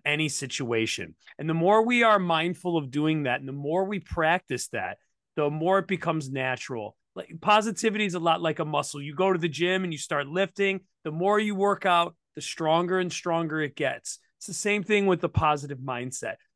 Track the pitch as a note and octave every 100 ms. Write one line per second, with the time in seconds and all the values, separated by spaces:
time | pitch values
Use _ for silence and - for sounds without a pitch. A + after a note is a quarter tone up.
0 | C#3+ D3+ D#3 - C3 - B2 A2+ A2 -
1 | E2 D#2+ - - D3+ D#3+ F3 A3 A3+ A#3+
2 | A#3 G#3 F3 D#3+ E3+ - F3+ E3 C#3 C#3+
3 | D#3 D#3 C3+ C3+ C3+ C#3 C#3+ F3 F#3+ G3+
4 | - F3 D#3+ F3+ - B2+ - A2 F2+ -
5 | _ _ _ - D3 D3+ E3 F#3+ F#3+ F#3
6 | E3 D#3+ C3+ C3+ C3 B2+ - A#2+ G2+ _
7 | _ F#3+ - E3 G3+ G#3+ G#3+ F#3 A3+ G#3+
8 | G#3 F3 E3 E3 E3 D3+ D#3 D3 D3 C#3+
9 | C#3+ C#3+ F#3+ F3+ E3+ C#3 F3 F#3+ F3+ D3+
10 | - D3 C#3 F3 F#3+ - G3 F#3+ _ _
11 | D#3+ D#3+ F#3+ G#3+ G#3+ G3 G3+ G3 F#3 F3
12 | E3+ _ _ - - - D#3+ D#3+ F3 F#3
13 | F3+ - F3+ E3 E3 D#3 D3 - C#3 B2
14 | - - _ _ - E3+ G#3 G#3 F#3+ G#3
15 | G3 F3 E3+ - D#3 D3+ C#3+ C3+ C3+ B2
16 | B2+ - - G2 _